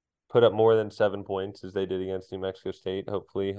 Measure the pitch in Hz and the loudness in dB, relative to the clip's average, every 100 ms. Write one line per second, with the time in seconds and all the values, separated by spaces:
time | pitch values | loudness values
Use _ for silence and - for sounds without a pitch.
0 | _ _ _ 120 117 101 113 113 107 - | _ _ _ 4 4 6 4 4 0 0
1 | 104 101 98 98 98 101 95 98 95 95 | 0 0 -6 -6 -6 -10 -8 -6 -4 -4
2 | 92 95 92 95 95 92 95 - - 95 | -4 -8 -8 -8 -8 -8 -12 -10 -8 -8
3 | 98 101 - - 98 | -6 -8 -8 -6 -6